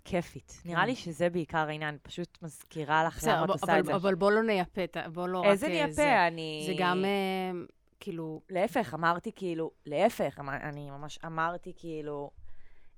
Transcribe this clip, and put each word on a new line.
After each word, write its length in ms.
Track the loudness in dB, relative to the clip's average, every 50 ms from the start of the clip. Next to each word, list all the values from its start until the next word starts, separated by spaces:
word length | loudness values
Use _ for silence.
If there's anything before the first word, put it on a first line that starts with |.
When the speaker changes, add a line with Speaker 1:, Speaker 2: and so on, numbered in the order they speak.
| -6
Speaker 1:
כיפית. 540 | -4 -2 -2 -2 -4 -8 -16 -16 -16 -20 -16 -10
Speaker 2:
כן. 60 | -2
Speaker 1:
נראה 160 | 0 2 2
לי 100 | 2 0
שזה 340 | -2 -6 -8 -2 0 0 0
בעיקר 280 | 2 0 -2 -2 0 0 0 0
העניין, 300 | -2 -4 -4 -6 -6 -8 -12
פשוט 340 | -12 -10 -8 -8 -8 _ _
מזכירה 600 | -14 -14 -14 -16 -18 -12 -8 -6 0 2 4 4 4
לך 140 | 4 2 0
Speaker 3:
בסדר, 140 | 2 2
Speaker 1:
למה 120 | 2 4 4
את 60 | 2
Speaker 3:
אבל, 40 | 2
Speaker 1:
עושה 260 | 0 2 4 4 4
את 60 | 4
זה. 60 | 4
Speaker 3:
אבל, 80 | 0 2
אבל 160 | 2 2 2
בוא 160 | 4 4 6
לא 120 | 6 6 4
נייפה 400 | 4 2 2 0 -2 -2 -4 -4
את 140 | -4 -4 -6
ה-, 120 | -6 -6
בוא 180 | -6 -4 -4 -2
לא 160 | -2 4 6 6
Speaker 1:
איזה 140 | 6 6 4
Speaker 3:
רק, 60 | 0
אה, 60 | 0 0
Speaker 1:
נייפה? 140 | 0 0 2
Speaker 3:
זה. 340 | 2 4 6 6 6 6 4
Speaker 1:
אני 360 | 2 0 -4 -6 -6 -6 -4 -4
Speaker 3:
זה 60 | -2 0
גם... 280 | 2 2 2 2 2
אה... 460 | 2 0 0 0 0 -2 -2 -4 -4 -4 -6 -10 -12 _ _ _ _ _ _
כאילו 420 | -12 -10 -8 -6 -6 -8 -8 -10 -10 -4
Speaker 1:
להפך, 440 | 0 0 0 2 2 0 -2 -2 -2
אמרתי 380 | 0 2 2 2 0 -2 -8 -10
כאילו, 360 | -6 -6 -4 -4 -2 -4 -6 -6 _ _
להפך, 540 | -4 0 2 2 2 2 0 -2 -4 -4 -6
אמ-, 100 | -8 -8
אני 420 | -8 -8 -8 -8 -10 -10 -12 -12
ממש 280 | -12 -12 -12 -12 -12 -12 -12
אמרתי 480 | -8 -4 -2 -2 -2 -2 -4 -10 -14 -16
כאילו, 560 | -14 -12 -10 -8 -8 -8 -8 -8 -8 -8 -10 -12 -12 -12 -10 -10 -10 -10 -12 -14 -18 -18 -18 -6